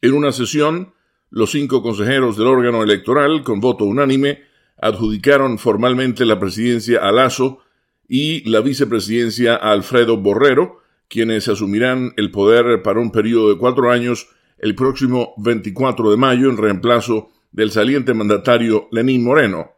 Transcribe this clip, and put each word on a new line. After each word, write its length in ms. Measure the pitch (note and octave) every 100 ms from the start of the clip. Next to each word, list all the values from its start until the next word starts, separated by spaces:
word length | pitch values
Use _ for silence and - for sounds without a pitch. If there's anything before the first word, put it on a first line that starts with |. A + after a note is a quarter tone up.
En 100 | B2
una 180 | C#3+ D3
sesión, 640 | B2 A#2+ D3+ D3+ E3 F#3 _ _ _ _
los 220 | - G#2+
cinco 320 | D3+ C#3+ C3
consejeros 540 | A2+ G#2 G#2 C3+ B2+ G#2
del 100 | A#2
órgano 380 | C3 B2 A#2
electoral, 580 | G#2+ G2+ G2 C3+ C#3+ D#3
con 160 | C3+ G2+
voto 260 | A#2+ A#2+
unánime, 600 | G#2 A#2 C#3 C3+ C#3 C#3+ _ _ _ _
adjudicaron 800 | A2 G2+ A2 G#2+ C3+ C#3+ C3+ A2
formalmente 680 | B2 G#2 B2 B2+ C3 A#2
la 140 | A#2+ G#2
presidencia 640 | F#2+ G2 A#2 A#2+ A2 A#2
a 100 | G2
Lasso 480 | G#2+ D#3 - C3 C3 _ _ _ _ _
y 420 | B2+ D3+ D#3+ -
la 120 | A2
vicepresidencia 960 | B2 C3+ C3 A2+ F#2+ A2+ A#2 A2 A#2+ A#2
a 160 | G#2+
Alfredo 440 | G#2 G2 B2+ A#2+ A2+
Borrero, 600 | G2 G2+ C#3 C3 F3+ - _ _ _
quienes 400 | A2+ A2+ A2 G2
asumirán 680 | G2+ G2+ G2+ B2 B2+ B2 -
el 140 | G#2
poder 500 | G2+ G2+ A#2 A#2+ A2
para 180 | G#2 G2+
un 100 | A#2
periodo 380 | A2 G#2+ A#2 G#2+
de 80 | F#2
cuatro 320 | B2 B2+ A#2+
años 380 | A#2+ A#2+ A#2 - _ _ _
el 180 | G#2+ G2
próximo 580 | C3 C3 C3+ B2+ A#2 -
veinticuatro 760 | G#2 A2+ G2+ F#2+ C3 B2 A2
de 40 | G#2
mayo 320 | C3+ B2+ C3+
en 80 | A#2
reemplazo 720 | G#2+ F#2+ A2+ A#2+ A#2 A2 - _ _
del 220 | - G#2+
saliente 420 | G#2+ A2+ C#3+ B2+
mandatario 720 | A2 G#2 G#2 B2+ A#2+ A2+ G#2+ -
Lenín 320 | A2 B2+ B2+
Moreno. 480 | A#2+ D3 A#2 F#2 D2+